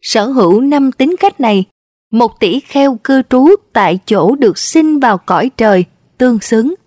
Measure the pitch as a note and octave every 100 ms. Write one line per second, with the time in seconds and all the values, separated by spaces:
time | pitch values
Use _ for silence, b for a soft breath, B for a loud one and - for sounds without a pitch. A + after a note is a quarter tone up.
0 | - - A3 C4 F3+ G3+ C#4 D4 C4+ -
1 | C4+ F4+ G4 - B3 G3 F#3+ _ _ _
2 | _ A3 A#3 - G#3 A#3 - C#4 C#4 A#3+
3 | - C4+ - B3+ C#4+ G4+ _ - F#3 F#3
4 | - G#3 E3+ C#4+ A#3 - - D#4+ D#4 D4+
5 | C4 F#3+ - F3 B3+ - A3 F#3+ F3+ _
6 | _ _ B3+ A3+ - A3 B3 F#4